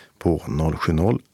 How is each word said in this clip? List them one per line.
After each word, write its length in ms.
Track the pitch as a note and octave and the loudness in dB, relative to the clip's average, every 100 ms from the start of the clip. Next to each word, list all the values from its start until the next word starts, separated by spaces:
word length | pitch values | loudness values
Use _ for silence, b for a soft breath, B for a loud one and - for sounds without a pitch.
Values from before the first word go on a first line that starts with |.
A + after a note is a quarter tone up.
| B _ | B _
på 240 | F2+ D#2 - | 0 0 -2
noll 280 | D2 D#3 - | -2 0 0
sju 160 | - | 0
noll, 300 | D#2 F#2+ B2+ - | 2 2 0 -6